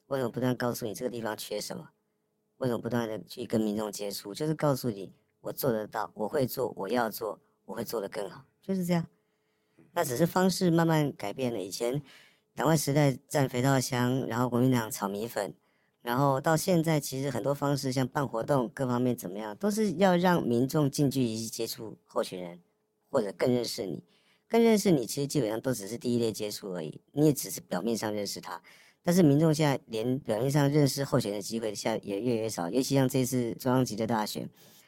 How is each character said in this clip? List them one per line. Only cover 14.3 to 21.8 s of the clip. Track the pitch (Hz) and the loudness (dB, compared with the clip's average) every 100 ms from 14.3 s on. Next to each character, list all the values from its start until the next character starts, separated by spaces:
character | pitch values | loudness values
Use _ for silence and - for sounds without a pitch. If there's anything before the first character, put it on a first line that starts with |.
| 113 | -2
后 | 127 | 0
国 | 120 | 2
民 | 131 | 4
党 | 123 110 | 4 0
炒 | - 98 | -4 -4
米 | 101 113 | -4 -6
粉， | - 95 - _ _ _ _ | -4 -6 -8 _ _ _ _
然 | 120 123 | -4 2
后 | 143 131 | 2 2
到 | 165 | 2
现 | 160 175 175 | 2 4 2
在 | 160 151 | 4 0
其 | - 135 | 0 -4
实 | 143 | -4
很 | 123 | -2
多 | 113 | -2
方 | 143 143 | -2 0
式， | 139 135 | 0 0
像 | 127 127 | 0 0
办 | 156 135 | -2 -2
活 | 113 | -4
动 | 113 143 117 | 0 2 0
各 | - 131 | -2 -2
方 | 120 | 0
面 | 123 120 | 0 -2
怎 | 92 | -6
么 | 90 | -8
样， | 214 208 | -10 -4
都 | 202 | -4
是 | 208 214 | 0 -2
要 | 151 190 | 2 4
让 | 180 180 175 101 | 4 4 2 2
民 | 117 135 | 2 2
众 | 160 143 | 2 0
近 | - 143 | 2 2
距 | 131 | 2
离 | 123 110 113 | 0 -2 -6
接 | - 113 | -6 -8
触 | - | -6